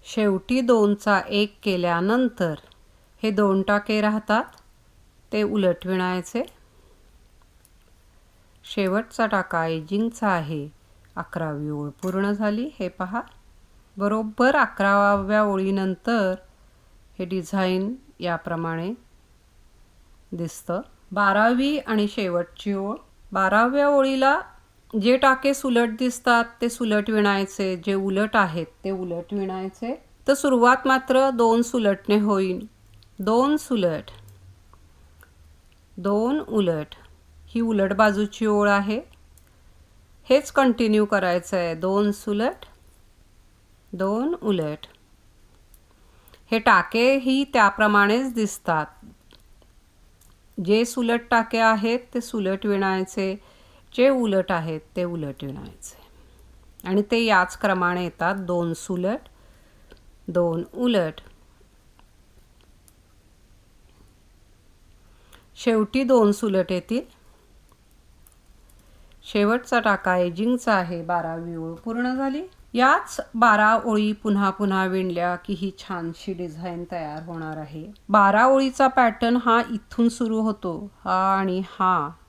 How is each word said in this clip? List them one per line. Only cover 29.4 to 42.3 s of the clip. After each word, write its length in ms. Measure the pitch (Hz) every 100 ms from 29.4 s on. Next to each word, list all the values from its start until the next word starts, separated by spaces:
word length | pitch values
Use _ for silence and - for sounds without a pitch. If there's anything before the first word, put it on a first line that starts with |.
| 190 190 190 - 233 294 _ _ -
तर 60 |
सुरुवात 540 | 277 285 254 240 262 262
मात्र 420 | 262 262 262 269
दोन 320 | 240 233 233
सुलटने 580 | 233 247 208 196 - 208
होईल. 480 | 208 196 190 180 214 _ _ - _ -
दोन 380 | 196 226 269 302
सुलट, 540 | - 233 175 156 - - - - - - - - _ - - _ - _ - - _ _ _ -
दोन 420 | 185 208 233 294
उलट, 560 | - 220 185 156 151 - - - _ - -
ही 160 | 233
उलट 320 | 226 214 190
बाजूची 520 | 196 214 202 208 - 220
ओळ 240 | 208 202
आहे. 320 | 202 196 220 339 - _ _ _ _ - _ _ _ _ - -
हेच 220 | 262 294
कंटिन्यू 540 | - 262 226 226 214 208
करायचं 520 | 202 185 180 170 190
आहे. 180 | 170 165
दोन 360 | 185 196 208
सुलट, 540 | 202 -